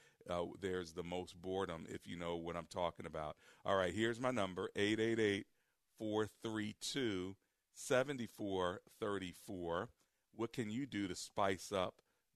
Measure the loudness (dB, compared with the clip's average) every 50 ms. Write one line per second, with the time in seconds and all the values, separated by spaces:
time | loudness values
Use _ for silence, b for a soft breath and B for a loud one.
0 | b b b b -8 -4 -2 -2 -2 -2 -4 -4 -2 -2 0 -2 -2 -4 -6 -8
1 | -6 -4 -4 -4 -4 -6 -8 -8 -4 -2 0 0 0 0 -2 -6 -8 -8 -10 -10
2 | -8 -8 -8 -4 -2 -2 -2 -2 -2 -4 -4 -4 -6 -4 -2 0 0 0 0 -2
3 | -8 -6 -6 -4 -4 -6 -8 B B B B B B 2 4 4 4 4 4 2
4 | 2 2 2 0 0 0 2 2 0 0 0 -2 -4 -2 0 2 4 4 4 4
5 | 4 4 4 4 4 4 4 2 -2 -8 _ _ _ _ _ _ _ _ _ -6
6 | -4 0 2 2 0 0 -2 _ -6 -4 -2 -2 -2 -4 -4 -6 -6 -4 -2 0
7 | 2 2 2 0 -2 -4 -8 -12 _ _ _ _ _ _ _ -10 0 2 4 4
8 | 4 2 -2 -4 -6 -6 -6 -6 -2 0 2 2 2 2 0 -2 -6 -16 -8 -4
9 | -2 -2 -2 -2 -4 -6 -8 -10 -10 -10 -8 -6 -2 0 0 0 -2 -2 -8 _
10 | _ _ _ _ _ _ -6 -4 -4 -4 -2 -4 -4 -2 -4 -4 -4 -4 -2 -2
11 | -2 -2 -4 -6 -8 -4 2 4 4 4 4 2 -2 0 0 2 2 0 -2 _
12 | _ _ _ _ _ _ _